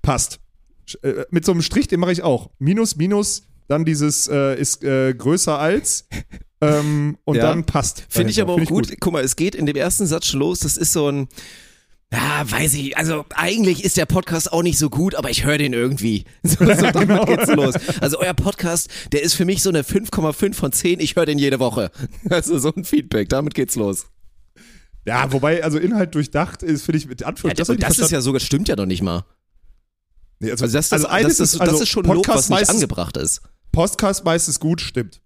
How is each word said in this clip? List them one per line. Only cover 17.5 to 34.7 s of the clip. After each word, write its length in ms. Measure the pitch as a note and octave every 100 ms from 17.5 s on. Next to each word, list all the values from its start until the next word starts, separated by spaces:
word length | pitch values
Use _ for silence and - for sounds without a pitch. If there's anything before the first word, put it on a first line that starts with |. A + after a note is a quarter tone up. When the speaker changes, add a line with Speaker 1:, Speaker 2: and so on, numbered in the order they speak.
Speaker 2:
los. 220 | - C3+ B2 - -
Also 200 | D#3+ D3
euer 140 | F3+
Podcast, 540 | E3 F3 - F3 E3+ - - -
der 120 | D3
ist 120 | D#3+
für 100 | -
mich 180 | F3+ G3
so 60 | G3
eine 120 | E3
fünf 300 | C#3 F#3+ A3
Komma 200 | - D#3+
fünf 240 | C#3+ G3+ -
von 140 | C#3+
zehn, 300 | - F3+ F3
ich 160 | D#3 -
höre 100 | D#3
den 120 | D3
jede 200 | C#3 C3+
Woche. 320 | B2+ A2 F#2+ - B2
<laughs> 200 | - G3
Also 280 | F3 C4 A3+
so 140 | C#3 F3
ein 80 |
Feedback, 460 | F3 D4+ - A2 G2+
damit 240 | C3 D3+
geht's 200 | C#3+ C3+
los. 320 | B2+ G2+ F#2+ - _ - - - _ - - - - -
Speaker 1:
Ja, 260 | A#2+ C3+
wobei, 320 | C3+ C#3+ E3+
also 140 | D#3+ D3+
Inhalt 360 | F3 A3 F3
durchdacht 480 | D3+ D3 D3 F3 -
ist, 220 | E3+ D3
finde 140 | - D#3
ich, 100 | C3+
mit 160 | B2+
Anführungszeichen, 240 | - - E3
Speaker 2:
Ja, 60 |
Speaker 1:
das 140 | - E3+
hab 60 |
ich 40 | A#3+
Speaker 2:
und 40 |
das 80 | C#3
ist 60 | E3
Speaker 1:
verstanden. 180 | G3
Speaker 2:
ja 60 | E3
sogar, 200 | B2+ C3
stimmt 280 | - C#3+ G#3
ja 80 | D#3
noch 100 | F#2+
nicht 160 | F2+
mal. 220 | F#2 F2 F#2+ _ _ _ - - _ _ _ _ - _
Speaker 1:
Nee, 120 | A2
also, 120 | A#2+ B2
Speaker 2:
Also 100 | B2+
das, 140 | D#3
Speaker 1:
also 120 | D3+ D3+
Speaker 2:
das, 60 |
Speaker 1:
eines 240 | F#3+ - -
Speaker 2:
das 100 | -
Speaker 1:
ist, 60 |
Speaker 2:
ist, 60 | E3+
Speaker 1:
also 100 | -
Speaker 2:
das 80 | D#3
ist 60 | A3+
schon 160 | A3+
Lob, 100 | F#3 D#3
Speaker 1:
Podcast 200 | G#3 A3
Speaker 2:
was 100 | G3+
nicht 80 | G3
Speaker 1:
meistens 140 | G#3 A3
Speaker 2:
angebracht 400 | D3+ - E2+ -
ist. 240 | D2+ - - _ -
Speaker 1:
Podcast 520 | D#3 F#3 - G3+ G3
meistens 360 | - E3 E3 C#3
gut, 200 | D#3+